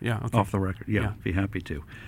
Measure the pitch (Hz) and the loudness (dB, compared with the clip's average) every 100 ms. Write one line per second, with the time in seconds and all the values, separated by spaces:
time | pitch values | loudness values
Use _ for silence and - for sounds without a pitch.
0 | 120 110 117 113 98 98 95 - - 104 | -2 0 2 2 4 2 0 -2 0 2
1 | 104 110 - 90 98 92 - 76 - - | 2 -2 0 0 0 -2 -6 -6 -8 -14